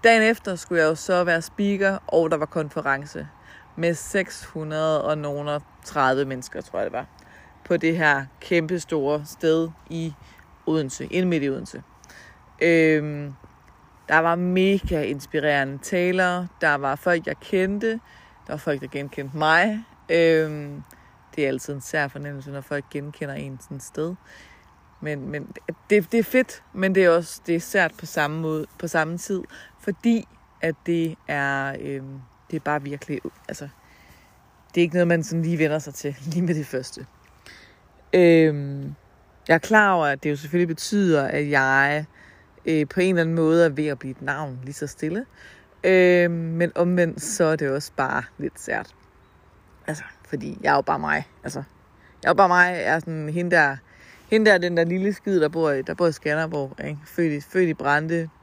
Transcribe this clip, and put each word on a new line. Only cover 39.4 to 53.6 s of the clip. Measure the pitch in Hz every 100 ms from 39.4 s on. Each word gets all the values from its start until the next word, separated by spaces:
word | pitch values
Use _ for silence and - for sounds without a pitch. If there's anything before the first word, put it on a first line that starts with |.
| -
jeg | 160
er |
klar | - 214 208
over, | 180 151
at | 139
det | 151
jo | 143
selvfølgelig | 151 175 175
betyder, | 156 - 208 190 156
at | 135 147 147
jeg, | 147 135 135 139 147 156 _ - - _ - -
øh, | 160 147
på | -
en | 185
eller | 180
anden | 165 165
måde | 160 165 165
er |
ved | 139 151
at | 139
blive | 131
et | 131
navn | 135 143 151 127
lige | 127
så | 143 143
stille. | - 156 185 262 - - - _ _
Øhm, | 180 185 180 180 175
men | 170 165 165 170 -
omvendt, | 175 180 170 -
så | - -
er | 165 156
det | 147
også | 135 - -
bare | 131 - 127 _
lidt | 156 -
sært. | - - - _ _ _ _ _ _ _ _ _ -
Altså, | 151 - - -
fordi | 151 147 -
jeg | 143
er | 143
jo |
bare | 139 156
mig. | 151 151 156 -
Altså, | 143 139 143 _ _ _ _ _
jeg | -
er |
jo |
bare | - 190
mig. | 175 180
Jeg | 180
er | 101 156
sådan | 165 160 151
hende | 160 175
der, | 170